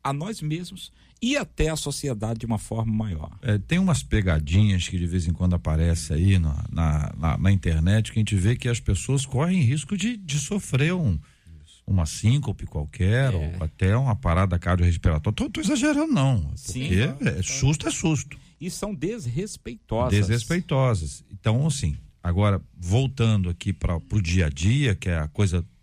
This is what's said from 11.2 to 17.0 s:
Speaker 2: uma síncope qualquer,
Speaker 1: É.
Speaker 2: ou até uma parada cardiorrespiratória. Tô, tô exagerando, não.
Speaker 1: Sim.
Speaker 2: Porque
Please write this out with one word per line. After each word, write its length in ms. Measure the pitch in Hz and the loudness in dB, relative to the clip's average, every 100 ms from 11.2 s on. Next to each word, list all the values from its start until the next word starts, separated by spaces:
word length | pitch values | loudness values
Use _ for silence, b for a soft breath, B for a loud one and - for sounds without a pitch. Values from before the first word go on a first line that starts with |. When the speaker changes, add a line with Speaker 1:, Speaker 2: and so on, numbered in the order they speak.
| B B B 80 73 B - | B B B -20 -20 B -2
Speaker 2:
uma 180 | 95 78 | 0 0
síncope 600 | - 107 143 - 90 - | 0 2 2 -2 -8 -8
qualquer, 680 | 76 76 - 92 120 135 | -8 -8 -2 0 2 0
Speaker 1:
É. 40 | 92 | 0
Speaker 2:
ou 260 | 78 87 | -4 -4
até 320 | 80 - 95 113 | -8 -2 0 2
uma 200 | 135 104 | 0 0
parada 440 | - 82 98 92 | 0 2 2 0
cardiorrespiratória. 760 | 87 90 87 85 - 78 104 | 0 2 2 4 2 2 -2
Tô, 160 | - 254 | -2 -4
tô 120 | 214 | -2
exagerando, 500 | 311 277 294 285 320 | 0 2 2 2 2
não. 400 | 214 135 117 73 - | 2 2 2 -2 -6
Speaker 1:
Sim. 240 | - - | -8 -6
Speaker 2:
Porque 480 | - 92 | 0 2